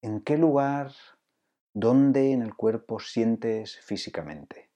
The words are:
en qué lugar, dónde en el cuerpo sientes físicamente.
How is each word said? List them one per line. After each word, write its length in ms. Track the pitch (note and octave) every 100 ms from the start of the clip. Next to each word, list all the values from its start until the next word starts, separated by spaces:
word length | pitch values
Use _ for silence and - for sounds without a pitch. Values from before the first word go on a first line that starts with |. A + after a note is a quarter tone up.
en 200 | A#2 G#2+
qué 160 | - D3+
lugar, 540 | E3 C#3+ C#3 C#3+ C#3 - - _ _ _ _ _ _
dónde 580 | G#2 A2 B2+ C#3 C3+ C3+
en 120 | C3
el 120 | A2 -
cuerpo 440 | A2 A2+ - A2
sientes 800 | - - A2+ A2+ A2+ A2 G#2+ -
físicamente. 920 | - G2 - - D2+ D2+ C#2+ - -